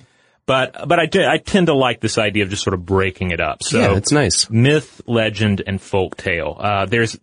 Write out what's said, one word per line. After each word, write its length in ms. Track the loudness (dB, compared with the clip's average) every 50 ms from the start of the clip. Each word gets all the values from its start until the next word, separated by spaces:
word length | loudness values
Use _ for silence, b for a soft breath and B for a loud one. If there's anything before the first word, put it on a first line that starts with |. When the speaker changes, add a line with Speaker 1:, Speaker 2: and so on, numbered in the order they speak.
| b b b b b b b b b
Speaker 1:
But, 420 | 0 0 0 0 -2 -6 -6 -2
but 120 | 0 2 2
I 80 | 2
t-, 180 | 2 2 2 2
I 140 | 2 0 0
tend 280 | -2 0 2 2 4
to 60 | 4 4
like 260 | 4 2 2 0 -2
this 160 | -4 -2 0
idea 260 | 0 0 0 0 0 -2
of 60 | -2
just 120 | -2 -4 -4
sort 120 | -2 -4
of 100 | -4 -2
breaking 460 | 0 2 2 2 0 -2 -4 -4 -4
it 100 | -2 -2
up. 220 | -2 -2 -4 -6 -6
So 160 | -2 0 2
Speaker 2:
Yeah, 160 | 2 2 2
it's 140 | 0 0 0
nice. 380 | 2 2 2 2 0 -2 -2 0
Speaker 1:
myth, 520 | 2 2 4 4 4 2 0 -4 -16 -14 -6
legend, 560 | -2 -2 0 0 0 -2 0 0 0 0 -2 -2
and 160 | -4 -6 -8
folk 340 | -6 -4 -2 -2 -2 -2 -6
tale. 380 | -6 -4 -4 -2 -2 -4 -6 -6 -4
Uh, 260 | -4 -2 0 0 -2
there's, 280 | 0 0 0 0 0 -4 -4